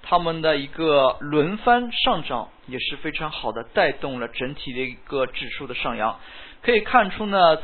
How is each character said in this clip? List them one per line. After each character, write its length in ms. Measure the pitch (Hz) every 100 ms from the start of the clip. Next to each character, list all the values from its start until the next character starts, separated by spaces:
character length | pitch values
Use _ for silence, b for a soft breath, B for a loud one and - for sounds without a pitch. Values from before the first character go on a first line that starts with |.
他 180 | - 175
们 200 | 170 165
的 160 | 160 147
一 120 | 139
个 480 | - 160 143 131 -
轮 360 | 143 151 151 214
番 340 | - 240 240
上 320 | - 262 196
涨 280 | - 123 - - -
也 100 | 127
是 180 | - 143
非 140 | 156
常 200 | 143 156
好 200 | - 120
的， 140 | 107 -
带 160 | - 165
动 300 | 127 147 127
了 80 | 117
整 260 | - 131
体 180 | 143 -
的 80 | 123
一 140 | 131 123 -
个 200 | 143 127
指 220 | - 123
数 160 | - 135
的 80 |
上 220 | 123 139 113
扬。 240 | 107 110 B B B B
可 100 | -
以 80 | 233
看 300 | 214 247 202
出 160 | - 208
呢， 320 | 196 175 156